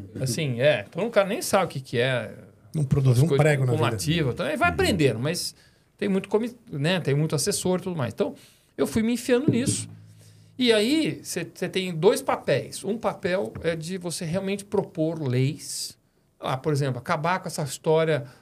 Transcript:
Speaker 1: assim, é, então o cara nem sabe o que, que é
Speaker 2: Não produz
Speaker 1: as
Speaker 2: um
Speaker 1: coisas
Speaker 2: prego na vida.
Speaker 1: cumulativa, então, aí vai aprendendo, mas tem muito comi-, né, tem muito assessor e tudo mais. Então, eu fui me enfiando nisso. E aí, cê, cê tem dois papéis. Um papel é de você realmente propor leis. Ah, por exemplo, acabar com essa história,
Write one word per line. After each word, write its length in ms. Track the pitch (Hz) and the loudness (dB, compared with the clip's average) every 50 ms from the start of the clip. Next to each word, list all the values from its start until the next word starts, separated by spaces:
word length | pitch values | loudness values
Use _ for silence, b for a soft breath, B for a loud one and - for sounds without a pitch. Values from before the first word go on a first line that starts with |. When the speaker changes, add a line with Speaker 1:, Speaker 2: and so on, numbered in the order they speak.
| - - - 127 | -12 -12 -8 -6
Speaker 1:
assim, 400 | 135 131 - 175 156 135 120 117 | -4 -4 -2 -2 -2 -2 0 2
é, 260 | 131 151 139 107 101 - | 4 4 4 2 -2 -6
então 160 | - 165 202 | -6 -4 -2
o 40 | 233 | 0
cara 180 | 233 208 196 185 | 2 2 2 2
nem 120 | 220 349 | 0 -4
sabe 240 | - - - 196 180 | -2 2 2 2 2
o 20 | |
que, 120 | - - 143 | 0 -4 -8
que 180 | 131 - 135 117 | -8 -4 0 0
é 340 | 123 135 131 120 110 104 - - - - - _ - - - | 2 2 0 -2 -4 -6 -10 -16 -20 -20 -20 _ -14 -8 -4
Speaker 2:
Não 100 | 160 143 | -2 0
produz 340 | 131 147 147 135 131 120 117 | 2 2 4 4 6 6 6
Speaker 1:
as 40 | 147 | 6
Speaker 2:
um 40 | |
Speaker 1:
coisas 140 | 170 139 135 147 | 4 6 6 6
Speaker 2:
prego 180 | 151 147 135 | 6 4 4
na 100 | 131 123 | 2 2
vida. 60 | - | 2
Speaker 1:
cumulativa, 540 | - 156 131 113 95 - 151 165 170 151 127 | 2 2 0 0 -2 0 0 0 0 0 0
então, 140 | - - 175 | -2 -2 -4
aí 100 | 269 311 | -2 0
vai 120 | 247 339 349 | 2 2 2
aprendendo, 500 | 349 - 370 339 226 170 147 131 110 110 | 2 2 2 2 2 4 2 2 2 0
mas 360 | 123 156 175 180 - - - b b b b b b b b | -2 -4 -4 -4 -6 -10 -12 b b b b b b b b
tem 120 | - 208 202 | -4 -2 0
muito 180 | 190 190 190 | 0 -2 0
comi-, 280 | - - 208 240 233 - - _ - | 0 0 0 0 -2 -8 -12 _ -10
né, 280 | 165 143 139 165 190 175 | -6 -2 0 0 0 0
tem 140 | 139 147 139 | 0 2 2
muito 220 | 143 156 156 165 | 2 2 0 0
assessor 440 | 147 - 208 - - - 180 180 180 | -2 -2 -2 -2 -2 0 0 0 0
e 40 | 180 | -2
tudo 120 | 190 175 | -4 -4
mais. 180 | 156 123 104 - | -4 -4 -4 -2
Então, 200 | - - 285 - b b b b b b b b | -2 -2 -4 -4 b b b b b b b b
eu 120 | - 269 | -2 -2
fui 160 | - - 226 214 | 0 0 0 2
me 100 | 226 247 | 2 0
enfiando 360 | 233 - - 247 240 294 - | 0 0 2 2 2 4 2
nisso. 380 | - 233 262 - - - - - b b b b b b b b b b b b b | 2 2 2 0 -2 -2 -4 -10 b b b b b b b b b b b b b
E 140 | - 247 240 | 0 4 4
aí, 480 | 220 214 208 240 302 320 294 170 135 131 | 4 4 4 4 2 2 2 0 -2 -6
cê, 240 | - - - 180 165 - - | -8 -8 -8 -6 -8 -8 -8
cê 140 | - 185 | -8 -6
tem 260 | 170 175 190 185 185 170 | -4 -2 -2 -2 -2 0
dois 280 | 156 165 208 269 262 | 4 4 4 4 4
papéis. 600 | - - 254 - - - 147 120 110 - - - - | 2 -2 -2 0 0 0 0 0 0 -4 -10 -8 -6
Um 120 | - 220 | -4 -4
papel 540 | 226 - 202 165 - - 175 180 196 214 226 - - | -2 -2 -4 -4 -2 -2 -2 -2 -2 -2 -4 -6 -6
é 140 | - 165 170 | -4 -4 -4
de 220 | 165 156 165 190 | -4 -6 -8 -8
você 260 | 185 175 175 156 - 185 | -6 -6 -6 -6 -6 -6
realmente 400 | 156 165 190 190 190 202 202 202 | -4 -4 -2 -2 -4 -4 -6 -6
propor 580 | - - 196 - - - 160 156 160 170 160 | -4 -2 -2 -2 -2 -2 -2 -2 -2 -2 -2
leis. 760 | 151 131 120 127 131 135 156 135 - - - - - - - _ _ _ _ _ _ _ _ - | -2 0 2 2 2 0 -2 -4 -10 -10 -10 -8 -10 -10 -12 _ _ _ _ _ _ _ _ -8
Ah, 160 | - - 139 | -6 -4 -4
por 160 | 131 - 160 | -2 -2 -2
exemplo, 260 | 147 135 147 131 123 | 0 0 0 -2 -4
acabar 420 | 120 127 - 175 156 147 170 185 185 | -4 -4 -4 -4 -2 0 -2 -2 -2
com 80 | 180 170 | -4 -6
essa 120 | - - 151 | -6 -6 -6
história, 600 | 135 - - - 165 156 160 160 160 156 135 131 B B B | -6 -6 -4 0 2 2 4 4 2 0 -2 -4 B B B